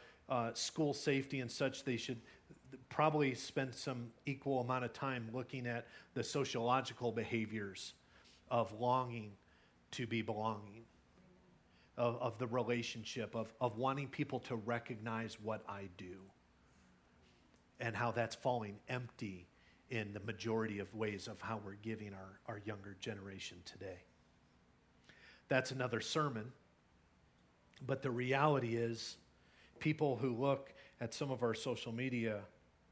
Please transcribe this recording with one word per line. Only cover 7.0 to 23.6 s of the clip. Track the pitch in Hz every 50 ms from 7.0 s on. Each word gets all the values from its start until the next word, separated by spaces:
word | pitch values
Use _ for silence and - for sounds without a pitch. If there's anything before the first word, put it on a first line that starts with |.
| 123 117
behaviors | 107 117 107 95 120 113 110 101 107 110 101 98 92 - - - - - _ - - - - - - - - -
of | 127 120 110 95 104 98
longing | 123 123 123 131 127 120 117 117 107 104 101 - - - - - - - _ - _ -
to | - - 123 110
be | 117 113 107
belonging, | 113 110 104 110 110 107 104 104 101 101 113 117 - - - - _ - - - - - - - - - - _ _ - - - - - -
of, | 120 120 117 123
of | 127 120 104 107
the | 127 110
relationship, | 117 127 117 113 120 120 117 - - 117 107 - - 127 110 101 -
of, | 113 110 110 - -
of | 127 120 110 110
wanting | 127 131 135 143 139 127
people | - - 143 - 135 123
to | - - 127
recognize | 113 104 117 120 117 - - 120 107 110 117 113 113 113 110 - 107
what | 104 107 107 104 - -
I | 101 101 98 92 87 -
do, | - 180 - - 190 190 - - _ _ _ _ _ - - - - - - - _ - _ - - - - - - - _ - _ _ _ -
and | 123 117 107
how | 110 123 117
that's | 113 120 113 107 -
falling | - - 131 123 120 110 101 101 104 - -
empty | 127 123 127 117 - - 123 104 92 90 87 - _ - - - - - - -
in | 127 113 107 101 101
the | 104
majority | 98 110 110 95 - 113 110 110 110 110 104 101
of | 98 90 -
ways | 107 110 104 104 95 - 120
of | 104 -
how | - 104 113 107 101
we're | 98 98 104 104
giving | 113 110 107 107 104 98
our, | 95 95 95 98 - - -
our | 110 104 98
younger | 107 107 101 98 101 98 -
generation | - 123 107 98 98 98 98 92 - - - 87